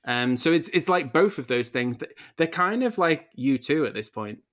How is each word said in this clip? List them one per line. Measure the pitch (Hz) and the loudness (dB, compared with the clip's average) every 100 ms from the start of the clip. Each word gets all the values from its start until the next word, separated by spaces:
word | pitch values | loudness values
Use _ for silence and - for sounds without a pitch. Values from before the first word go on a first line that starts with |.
| - | -2
Um, | 120 123 123 | -2 0 2
so | 160 | 2
it's, | 170 165 | 2 2
it's | 180 185 | -2 2
like | 180 135 | 0 2
both | 156 196 - | 2 2 0
of | 131 | -2
those | 123 117 | -2 -2
things | 127 123 120 | -2 -2 -4
that | - - - - | -12 -14 -20 -2
they're | 165 | -2
kind | 170 180 226 | 0 0 0
of | 254 214 | -2 0
like | 170 156 - | 0 0 -4
U | - 131 131 | -4 0 0
two | - 156 | 0 0
at | 131 | 0
this | 107 107 | -4 -10
point. | - 104 107 _ | -10 -10 -12 _